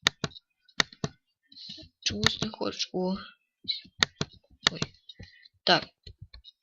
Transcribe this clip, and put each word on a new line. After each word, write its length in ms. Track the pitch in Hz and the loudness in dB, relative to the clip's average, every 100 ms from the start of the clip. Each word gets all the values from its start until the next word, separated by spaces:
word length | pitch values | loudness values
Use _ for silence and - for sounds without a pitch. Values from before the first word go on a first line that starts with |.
| - - - - - _ _ - - - - 740 _ _ _ - - - - _ | -2 -2 -6 -8 -20 _ _ 0 0 0 -10 -10 _ _ _ -20 -16 -16 -18 _
Чомусь 420 | - 208 220 - | -4 2 2 2
не 60 | 220 | -4
хочу. 400 | - 202 190 - | -4 -4 -4 -6
О. 240 | 180 185 196 - - _ _ - - - - - - - - _ - - | -2 -2 -2 -6 -18 _ _ -6 -6 -8 4 4 4 -8 -8 _ -2 -2
Ой. 80 | 165 - - - - - - - _ | 0 -6 -10 -20 -20 -20 -20 -20 _
Так. 240 | - 165 - _ - - - - - - | 2 2 2 _ -20 -20 -20 -20 -20 -20